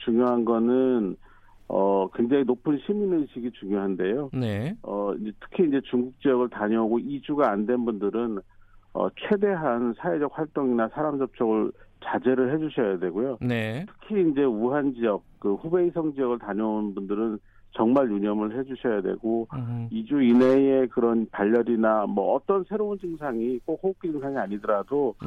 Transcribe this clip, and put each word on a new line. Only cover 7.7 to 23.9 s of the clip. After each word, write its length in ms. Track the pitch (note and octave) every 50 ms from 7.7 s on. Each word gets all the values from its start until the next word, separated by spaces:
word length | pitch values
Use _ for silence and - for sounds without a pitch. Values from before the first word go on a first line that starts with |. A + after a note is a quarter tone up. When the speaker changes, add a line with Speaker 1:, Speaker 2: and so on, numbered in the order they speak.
| B2 B2 A#2
Speaker 1:
분들은, 540 | A#2+ A2 G2 G2+ G2+ G2 A2+ A#2+ A#2 G#2+ F#2+ - - - - - - - - - _ -
어, 160 | - F#2+ -
최대한 840 | - - - - G#3+ G3 G#3 G3+ F#3+ E3 D#3 C3+ A#2+ A#2+ B2 A#2+ A2 -
사회적 380 | - F3+ E3+ D3+ D3 C3+ -
활동이나 520 | - D#3 D3+ - D3+ C#3 B2+ A#2+ A#2 A2+ A2
사람 300 | - D3 D#3 D#3 C#3+ C3+
접촉을 520 | C3 A#2+ - - B2 A2 A2 A2 G#2 G2+ - - - - _ _ -
자제를 500 | - - G#2 - B2 C3 B2 C3 B2 D3
해주셔야 440 | D#3+ D#3 D3+ - D3 A#2 G2 F#2+ F2
되고요. 400 | F2+ F2+ E2 G2+ B2 C#3 A#2+ -
Speaker 2:
네. 460 | B2 B2 A#2+ A2+ A2 A2 A2 C#3 F#3+ -
Speaker 1:
특히 400 | - - - - G#3+ G3+ F3+ D#3+
이제 120 | C#3 C#3 C#3+
우한 520 | C3 A2 G#2 A#2 B2 C#3 D3 C#3 C#3 B2+
지역, 300 | A#2 A#2 A2 G2+ F#2 - - - _
그 160 | - G2+ G2+
후베이성 600 | - - E3 E3+ F#3 F3 F3 F3 F3 D#3 D#3 C#3
지역을 240 | C#3 C3+ A#2+ A#2+ A#2
다녀온 560 | A#2 G#2 G2 G#2 A2 A2 G#2+ G#2+ G#2+ G#2 F#2+
분들은 440 | G2 G2 F#2+ G2+ G#2 A2+ A2+ G#2+ G2+ - - _ - - - -
정말 380 | - A2 A2+ C3 C#3 C3+ A2+
유념을 480 | G#2 G2+ G2+ G#2 G#2 G#2+ G#2+ G#2+ G#2+ C3
해주셔야 440 | C3 C3+ C3 - - B2+ G#2+ G2+ F#2
되고, 460 | F#2+ F#2 - - A2+ A2+ A#2 A2+ - D3
Speaker 2:
음. 360 | C3 A#2+ A#2 A#2+ A#2 A#2 A2+
Speaker 1:
이 140 | A2+ A2+ A2
주 160 | - D3 C#3+ C3
이내에 640 | A#2 A#2+ B2 B2+ C3 C3+ C3+ C#3 C3+ C3+ C3 C3
그런 400 | A#2 - B2+ A#2 A#2 A2+ A2+ A2 -
발열이나 760 | - - G2+ G#2 A#2 A#2+ A2+ A2+ A#2+ A2 A2+ A2 A2 A2 G2+
뭐 280 | G#2 G2+ G2+ F#2+ F2+ A2+
어떤 300 | C#3 - - G3 G3 F3+ -
새로운 300 | G3+ G#3 G#3+ G#3 G3+ F#3+
증상이 600 | F#3+ F3 E3 D3 D3+ C#3 A#2 A2+ A2+ B2 C3 - -
꼭 140 | - D#3 - -
호흡기 280 | F#3+